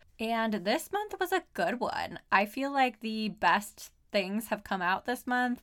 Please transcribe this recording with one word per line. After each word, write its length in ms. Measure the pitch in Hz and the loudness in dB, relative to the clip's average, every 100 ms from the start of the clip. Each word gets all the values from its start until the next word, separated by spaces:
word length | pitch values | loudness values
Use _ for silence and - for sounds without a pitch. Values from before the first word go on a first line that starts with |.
| - - | -20 -6
And 360 | 226 226 226 | -2 0 0
this 360 | 208 180 269 - | 0 0 0 0
month 240 | 403 427 392 | -4 -4 -4
was 100 | 370 | 0
a 140 | 370 - | 0 -2
good 240 | - 175 240 | -2 0 0
one. 400 | 220 - 85 202 - | -2 -2 -4 -8 2
I 140 | 185 208 | 2 2
feel 260 | 262 277 | -2 -2
like 260 | 277 262 240 | 2 2 2
the 300 | 220 220 214 | -6 -4 -4
best 640 | - 180 185 208 - - _ _ | 0 4 4 2 -14 -20 _ _
things 380 | 208 185 208 226 | -2 0 -4 -4
have 160 | 202 | -6
come 180 | - 190 | -4 -2
out 240 | 175 190 - | 0 0 -2
this 180 | 254 | -4
month. 380 | - 247 247 247 | 0 0 0 -2